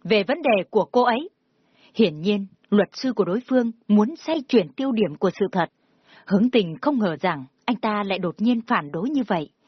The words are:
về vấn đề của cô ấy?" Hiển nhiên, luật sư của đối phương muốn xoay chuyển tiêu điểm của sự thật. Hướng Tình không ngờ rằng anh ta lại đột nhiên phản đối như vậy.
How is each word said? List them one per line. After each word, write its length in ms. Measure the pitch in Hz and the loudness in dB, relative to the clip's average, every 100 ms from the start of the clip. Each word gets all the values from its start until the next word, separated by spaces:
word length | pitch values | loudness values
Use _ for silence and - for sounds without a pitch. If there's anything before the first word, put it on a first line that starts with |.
về 200 | 175 214 | 0 0
vấn 180 | 196 330 | 0 -2
đề 220 | 285 202 - | 2 0 2
của 140 | 214 | -2
cô 180 | 165 247 | 2 2
ấy?" 260 | 247 233 359 _ _ _ _ _ _ | 2 0 -6 _ _ _ _ _ _
Hiển 260 | - 190 151 | 0 0 2
nhiên, 260 | 190 208 196 _ - | -2 -2 -4 _ 0
luật 180 | 202 180 | 2 2
sư 200 | - 262 | -2 -4
của 120 | 214 | -2
đối 160 | 175 226 - | -2 -2 0
phương 220 | 254 233 - - | 0 0 -6 2
muốn 280 | 208 220 330 | 2 2 -4
xoay 240 | 311 320 254 | -4 -4 2
chuyển 200 | 233 160 | 2 2
tiêu 240 | - 269 | -4 -2
điểm 220 | 220 175 151 | 0 -2 0
của 120 | 190 | -4
sự 160 | - 190 | -2 -2
thật. 180 | 185 160 _ _ _ _ - - | -2 -4 _ _ _ _ -20 -2
Hướng 240 | 190 247 | 2 4
Tình 260 | 233 170 160 | 2 0 -2
không 160 | 294 262 | -2 0
ngờ 180 | 196 151 | -2 -2
rằng 240 | 185 147 131 _ | -4 -4 -10 _
anh 120 | - 214 | -6 -4
ta 260 | 220 208 196 | -2 -4 -4
lại 120 | 185 | -4
đột 160 | 175 - | -4 -2
nhiên 220 | 233 233 | 0 0
phản 320 | 214 208 143 | 0 -2 0
đối 180 | 160 247 | -6 -2
như 120 | 285 214 | -2 -2
vậy. 240 | 175 147 _ | -4 -4 _